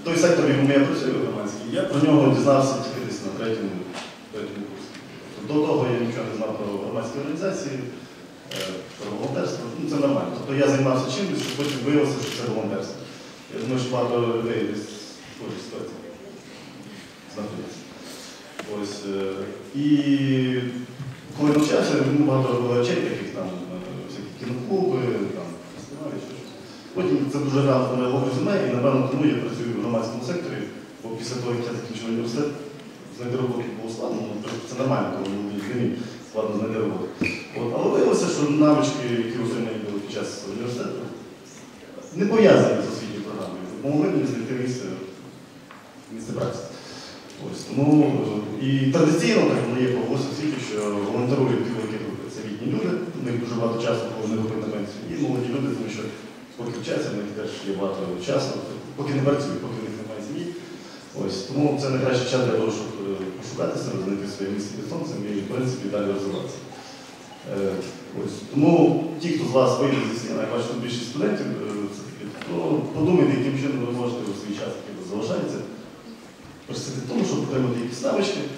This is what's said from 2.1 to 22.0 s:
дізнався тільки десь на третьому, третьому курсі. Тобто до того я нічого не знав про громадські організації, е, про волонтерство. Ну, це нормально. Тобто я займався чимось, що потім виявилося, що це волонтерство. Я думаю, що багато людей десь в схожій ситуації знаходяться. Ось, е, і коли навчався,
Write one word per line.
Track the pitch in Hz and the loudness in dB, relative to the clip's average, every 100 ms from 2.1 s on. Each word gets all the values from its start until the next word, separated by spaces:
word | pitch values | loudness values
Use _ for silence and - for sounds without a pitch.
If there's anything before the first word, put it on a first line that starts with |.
| 147 131 123 | 8 8 6
дізнався | 143 135 135 | 8 6 6
тільки | - - - - | 2 -2 -4 -6
десь | - 98 | -6 -6
на | 101 | -4
третьому, | 113 110 101 90 90 - - - - | -2 -2 -2 -6 -8 -10 -12 -14 -12
третьому | 107 101 101 101 | -10 -8 -8 -10
курсі. | 95 - - - - - - | -10 -12 -14 -14 -16 -14 -12
Тобто | 101 | 0
до | 151 151 | 2 4
того | - 127 | 2 2
я | 117 117 | 2 0
нічого | 117 113 | -2 -4
не | 110 | -4
знав | 110 110 | -4 -2
про | 208 101 | -4 -4
громадські | - - 117 139 | -4 -4 -4 -4
організації, | 139 160 190 - 143 131 123 - - - - - - | -4 -2 -2 -2 -4 -6 -8 -10 -16 -18 -18 -18 -12
е, | 95 95 92 - - | -8 -6 -8 -10 -12
про | 101 101 | -8 -4
волонтерство. | 90 - - - - - | -2 -2 -2 -4 -6 -6
Ну, | 302 | -2
це | 202 | 2
нормально. | 139 - - - | 4 2 0 -4
Тобто | - 139 139 | -2 4 6
я | |
займався | 135 131 131 - - | 6 4 4 0 0
чимось, | 190 147 - | 0 0 -2
що | 127 | -2
потім | 147 135 131 | -2 0 4
виявилося, | 147 143 131 | 6 4 2
що | - - | -4 -4
це | 117 | -2
волонтерство. | - 151 - - - - - - - - - | -2 -2 -2 -4 -8 -12 -14 -16 -18 -12 -6
Я | |
думаю, | 113 131 | -2 -2
що | 123 127 | 0 0
багато | 120 120 117 113 | 2 2 2 2
людей | 113 110 101 | 2 0 0
десь | 104 - | -2 -6
в | - - - - | -10 -14 -16 -16
схожій | - - - - | -12 -10 -10 -10
ситуації | - - - - - 190 - - - - - - - - - - | -10 -10 -10 -14 -14 -16 -16 -16 -16 -16 -16 -16 -16 -18 -18 -14
знаходяться. | - - - - - - - - - - - - - - 104 | -10 -8 -8 -10 -12 -14 -16 -16 -14 -14 -16 -16 -14 -8 -6
Ось, | 101 101 101 98 | -4 -6 -4 -2
е, | 95 95 101 101 - 139 147 | -2 -4 -6 -8 -8 0 6
і | 147 139 139 135 131 127 127 123 - - - - - - - | 6 6 4 6 4 4 2 0 -4 -8 -10 -10 -10 -12 2
коли | 147 | 4
навчався, | 147 151 - - 147 | 6 6 4 4 4